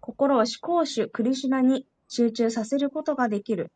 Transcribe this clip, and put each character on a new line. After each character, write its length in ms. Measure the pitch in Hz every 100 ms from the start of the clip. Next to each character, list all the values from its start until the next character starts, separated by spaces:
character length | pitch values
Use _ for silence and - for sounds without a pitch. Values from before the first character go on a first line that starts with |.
心 360 | - - 277 269
を 20 |
思 60 | 220 -
考 240 | - 349
主、 240 | 294 - 214
ク 160 | -
リ 100 | 233
シ 140 | 262 269
ュ 20 |
ナ 100 | 262
に 280 | 254 269 - _ _
集 240 | - 233
中 200 | 226 226
さ 140 | 226
せ 140 | 220 277
る 100 | 277
こ 140 | 311
と 140 | 311 277
が 120 | 240
で 120 | 208
き 160 | 202 202
る。 160 | 165